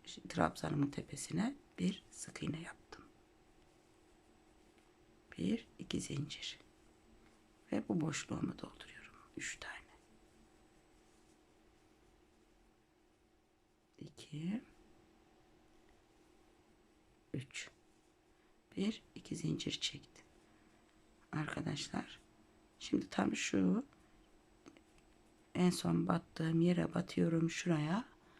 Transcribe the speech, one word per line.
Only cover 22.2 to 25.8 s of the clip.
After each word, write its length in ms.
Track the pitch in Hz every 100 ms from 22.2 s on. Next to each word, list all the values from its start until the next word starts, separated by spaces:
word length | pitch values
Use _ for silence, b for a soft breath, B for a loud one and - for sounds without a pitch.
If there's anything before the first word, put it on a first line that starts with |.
| - - - - - -
şimdi 300 | - - -
tam 260 | - 202 220
şu 500 | - 196 185 202 - - - - - - - - - - - - - - - - - -
en 140 | 180
son 380 | 175